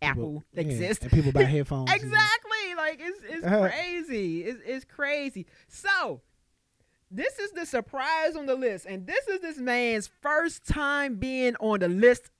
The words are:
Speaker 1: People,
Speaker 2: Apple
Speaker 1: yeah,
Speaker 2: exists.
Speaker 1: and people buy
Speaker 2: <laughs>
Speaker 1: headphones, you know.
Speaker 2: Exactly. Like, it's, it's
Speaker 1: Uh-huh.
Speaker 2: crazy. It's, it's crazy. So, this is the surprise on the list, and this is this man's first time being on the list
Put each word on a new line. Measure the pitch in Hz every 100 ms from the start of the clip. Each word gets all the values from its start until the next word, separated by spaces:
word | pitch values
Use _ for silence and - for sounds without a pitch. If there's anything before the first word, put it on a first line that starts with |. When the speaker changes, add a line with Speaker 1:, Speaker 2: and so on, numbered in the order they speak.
Speaker 1:
People, | 147
Speaker 2:
Apple | 135 156 151 -
Speaker 1:
yeah, | 165
Speaker 2:
exists. | 151 120 180 214
Speaker 1:
and | 131
people | - 143
buy | 135
Speaker 2:
<laughs> | 226
Speaker 1:
headphones, | 147 139 135 131
you | 392
know. |
Speaker 2:
Exactly. | 427 427 427 453 466 440 392 349
Like, | 311 302
it's, | 339 392 -
it's | 320 175
Speaker 1:
Uh-huh. | 208 190
Speaker 2:
crazy. | 226 359 349 330 233 185 165
It's, | 175 247 -
it's | 262 -
crazy. | - 285 294 277 190 165 _ _
So, | - 392 381 269 127 _ _ _ _ _ _ _ _ _
this | 185 381 554
is | 403
the | 349 339
surprise | 254 214 269 277 320 311 311
on | 277
the | 262
list, | 254 190 180
and | 190 185
this | 415 554
is | 381
this | 339 302
man's | 247 240 240 220 185 _
first | 285 302 339 - -
time | 302 285 285 285 208
being | 254 262 254 240
on | 220 208
the | 180
list | 180 240 240 -